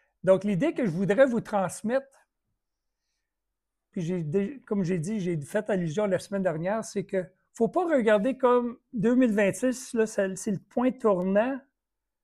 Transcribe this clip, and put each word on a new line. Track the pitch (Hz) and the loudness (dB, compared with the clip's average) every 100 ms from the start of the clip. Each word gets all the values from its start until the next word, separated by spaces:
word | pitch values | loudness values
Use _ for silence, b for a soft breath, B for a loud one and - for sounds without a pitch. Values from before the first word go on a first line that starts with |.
| _ _ | _ _
Donc, | 175 190 | 4 4
l'idée | 202 190 302 | 4 0 0
que | 320 | 0
je | 226 | -2
voudrais | 160 190 202 | 0 0 4
vous | 269 233 | 4 4
transmettre, | - 208 180 - 208 262 - _ _ _ _ _ _ _ _ _ _ _ _ _ _ _ _ _ _ | -2 -2 -2 -4 -2 -4 -4 _ _ _ _ _ _ _ _ _ _ _ _ _ _ _ _ _ _
puis | 202 | -8
j'ai | 165 180 | -6 -6
dé-, | 151 190 202 269 - | -4 -2 -4 -8 -6
comme | 202 | -2
j'ai | 170 185 | -2 -2
dit, | 160 220 | -4 -4
j'ai | 180 165 | -4 -4
fait | 139 208 214 | -4 -6 -2
allusion | 196 170 151 208 | -2 -2 -2 0
la | 180 | -2
semaine | - 196 | -4 -4
dernière, | 185 156 175 220 | -2 -2 -4 -4
c'est | - 202 | -4 -8
que | 185 190 180 _ _ | -4 -4 -6 _ _
faut | - 226 | -2 0
pas | 349 359 | 0 2
regarder | 285 214 214 233 262 | 2 4 2 2 0
comme | 247 247 240 233 _ | 2 2 0 -8 _
deux | 240 220 | -2 2
mille | 254 254 | 4 4
vingt-six, | 208 196 190 254 247 - | 4 0 0 -2 -4 -6
là, | 226 220 | -2 -2
c'est, | - 190 190 | 0 -2 -2
c'est | - | -6
le | 196 | -6
point | _ - 247 | _ -2 -2
tournant | 254 226 180 190 196 247 269 - _ _ _ _ _ | 0 0 2 2 2 0 -4 -10 _ _ _ _ _